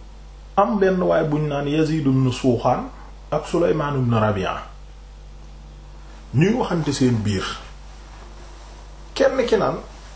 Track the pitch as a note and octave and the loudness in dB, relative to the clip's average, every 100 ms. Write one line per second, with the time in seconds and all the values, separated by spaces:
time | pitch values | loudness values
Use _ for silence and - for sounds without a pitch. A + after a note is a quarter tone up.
0 | - - - - - - A3 G#3 F#3+ F#3 | -18 -18 -18 -18 -2 2 4 4 4 4
1 | F3 E3 D#3 D3 D3+ C#3+ C#3+ D#3 D3+ D#3 | 4 4 2 2 0 0 0 2 2 2
2 | C3+ C3 C3 - C3 A#2 B2+ C#3+ C4 - | 4 4 4 4 2 4 4 2 -2 -10
3 | - - - D3+ - E3+ F3 D#3 D3 C3+ | -16 -16 -4 -4 0 2 4 2 2 2
4 | A#2+ A2+ G#2+ G2 F2 - - - - - | 4 4 4 2 -2 -4 -8 -16 -18 -18
5 | - - - - - - - - - - | -18 -18 -18 -18 -18 -18 -18 -18 -18 -18
6 | - - - B2+ F#3 B3 - F3 D3 C3 | -18 -18 -2 4 6 4 2 0 0 4
7 | B2+ A2+ G#2 F#2+ - - - - - - | 4 4 2 0 -2 -6 -12 -16 -18 -18
8 | - - - - - - - - - - | -18 -16 -16 -16 -18 -18 -18 -18 -18 -18
9 | - - C4+ C4 - G#3+ C3+ F#3+ - - | -6 2 4 4 2 4 2 -2 -8 -16
10 | - | -18